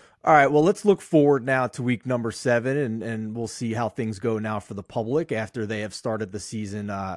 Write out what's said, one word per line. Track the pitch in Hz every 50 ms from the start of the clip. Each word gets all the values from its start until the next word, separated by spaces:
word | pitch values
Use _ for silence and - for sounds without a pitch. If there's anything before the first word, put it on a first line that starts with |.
| _ _ _ _ -
All | - 160
right, | 147 139 139
well, | 147 147 151
let's | 185 202 - -
look | 208 190 -
forward | - - - 156 143 143 143 135 113
now | 135 131 131 127 120
to | - - 123
week | 123 123 101 -
number | 123 127 120 113 117
seven, | 101 - - 131 120 117 113 131 135
and, | 147 143 117 110 113 101
and | 113 113 110 110 107 107
we'll | 117 117
see | 107 - - 123 113 110
how | 117 120 107
things | - - 120 110 107 95
go | - 117 113 107
now | 107 110 107 104
for | - - 104
the | 98 98
public | - - 123 110 113 135 160 170 - 117
after | 110 110 101 - 120 107
they | 104 110 104
have | 107 104 -
started | - - 123 110 104 107 95
the | 98 101
season, | - - 117 110 107 98 101 107 104 104
uh, | 101 98 98 95 90